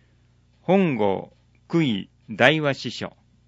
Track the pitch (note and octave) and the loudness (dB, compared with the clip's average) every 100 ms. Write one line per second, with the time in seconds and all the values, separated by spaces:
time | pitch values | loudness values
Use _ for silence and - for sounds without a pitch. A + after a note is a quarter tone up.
0 | _ _ _ _ _ _ - G3 F3 A#2 | _ _ _ _ _ _ 0 2 2 0
1 | G2+ F#2+ - _ _ _ - E3+ D3 G2 | 0 -2 -8 _ _ _ -4 0 0 -2
2 | - _ - G2 B2+ D#3 D3 C3 A#2+ - | -8 _ -12 2 2 4 -2 -4 -10 -10
3 | F#2 _ _ _ | -14 _ _ _